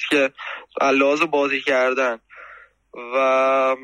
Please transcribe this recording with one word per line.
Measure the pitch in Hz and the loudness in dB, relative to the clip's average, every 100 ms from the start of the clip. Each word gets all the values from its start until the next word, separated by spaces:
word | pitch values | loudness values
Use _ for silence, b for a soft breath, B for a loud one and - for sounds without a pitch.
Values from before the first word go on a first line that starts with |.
| - | -2
که | 151 131 B B B B - | 0 0 B B B B -2
لحاظ | 135 135 139 151 | 0 2 2 2
بازی | 165 147 143 135 | 0 0 0 -2
کردن | 131 131 127 127 127 113 _ B B B B B _ - 120 127 | 0 0 2 0 -2 -4 _ B B B B B _ -16 -6 0
و | 135 131 131 135 135 131 | 2 2 2 2 2 0